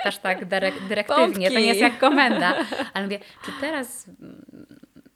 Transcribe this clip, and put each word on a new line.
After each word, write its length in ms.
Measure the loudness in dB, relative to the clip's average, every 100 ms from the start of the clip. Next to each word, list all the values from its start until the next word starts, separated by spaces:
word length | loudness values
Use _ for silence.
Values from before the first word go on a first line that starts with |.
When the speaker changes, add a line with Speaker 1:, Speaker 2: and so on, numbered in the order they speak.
| -2
Speaker 1:
aż 120 | -2
tak 260 | -2 -4
dyre-, 440 | -2 -2 -2 -4 -4
dyrektywnie, 600 | -4 0 4 4 2 0
to 80 | 2
nie 80 | 2
jest 140 | 4
Speaker 2:
Pompki. 120 | 2
Speaker 1:
jak 40 | 4
komenda. 560 | 4 4 4 2 0 0 -2 -6 -6
Ale 100 | -6
mówię, 140 | -6 -8 -12 -18
„Czy 60 | -14 -8
teraz, 480 | -6 -6 -8 -12 -20
mm, 580 | -20 -20 -20 -20 -20 -20 -20 -20 -20 -20